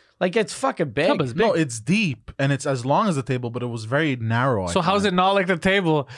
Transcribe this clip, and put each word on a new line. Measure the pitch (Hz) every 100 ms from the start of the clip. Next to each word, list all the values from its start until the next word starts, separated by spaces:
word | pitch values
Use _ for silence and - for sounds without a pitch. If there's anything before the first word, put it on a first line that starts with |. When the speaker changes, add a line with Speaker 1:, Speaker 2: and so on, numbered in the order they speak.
| _ -
Speaker 1:
Like, | 180 220
it's | 202
fucking | - 262 - 151
big. | 107 175
Speaker 2:
Tub | 240
is | 131
Speaker 3:
No, | 135 220
Speaker 2:
big. | 160
Speaker 3:
it's | 147 117
deep | 104 208 190 120 - -
and | 139
it's | 135 147
as | 131 127
long | 160 214
as | 143
the |
table, | 127 127 117
but | 120
it | 123
was | 117
very | 110 139 156
narrow, | 123 110 117 135 110 90
I |
Speaker 2:
So | 185
how's | 170 202
Speaker 3:
find. | 196
Speaker 2:
it | 180
not | 190
like | 196 180
the | 180
table? | 190 202 165 151 131